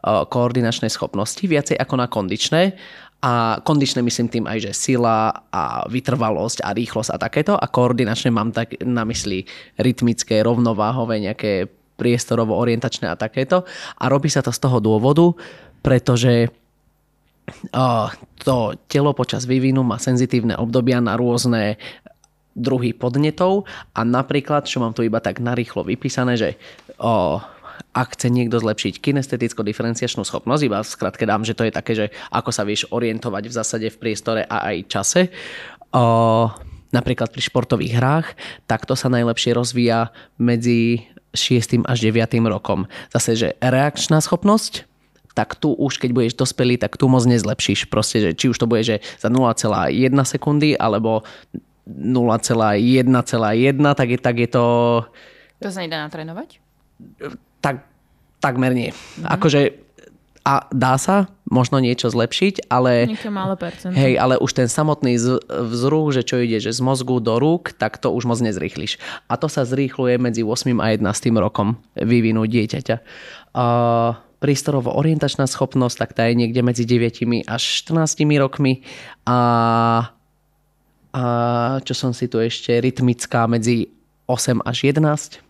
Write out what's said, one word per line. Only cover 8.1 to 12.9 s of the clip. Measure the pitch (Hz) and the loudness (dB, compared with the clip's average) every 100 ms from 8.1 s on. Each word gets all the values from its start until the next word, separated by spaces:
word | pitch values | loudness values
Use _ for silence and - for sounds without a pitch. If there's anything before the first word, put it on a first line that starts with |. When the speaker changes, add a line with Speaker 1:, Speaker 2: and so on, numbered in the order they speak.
| 110 123 | 0 0
Speaker 1:
mám | 113 110 | 0 0
tak | 113 117 - | -2 -6 -6
na | 123 120 110 | -2 -2 -2
mysli | 110 107 95 - - - | -4 -4 -6 -8 -18 -14
rytmické, | - 107 120 120 113 - 110 | -2 0 2 0 0 0 2
rovnováhové, | 113 120 117 107 107 127 117 110 | 2 2 2 2 0 0 -2 -2
nejaké | 101 110 107 95 98 _ _ - | -4 -4 -2 -2 -4 _ _ -2
priestorovo-orientačné | 120 120 - 117 113 98 120 117 135 | 0 0 0 0 0 0 0 0 -2